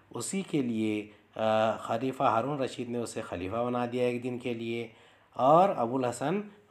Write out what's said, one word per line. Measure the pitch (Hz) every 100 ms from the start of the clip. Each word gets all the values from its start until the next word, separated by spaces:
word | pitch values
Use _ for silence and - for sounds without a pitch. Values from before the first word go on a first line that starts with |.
| -
उसी | 117 117 190
के | 185 156
लिए, | 123 110 110 107 104 - _ -
अ, | 110 110 110 107
खलीफा | - 117 131 127 131
हारून | 113 131 147
रशीद | 131 - 120
ने | 120
उसे | 110 117
खलीफा | 107 85 92 113
बना | 120 123 120
दिया | 123
एक | 123 123
दिन | 127 123
के | 127
लिए, | 117 117 117 113 - - _ _ -
और | 127 165 196
अबुल | 160 117 131
हसन | 123 - 139 202 208 - -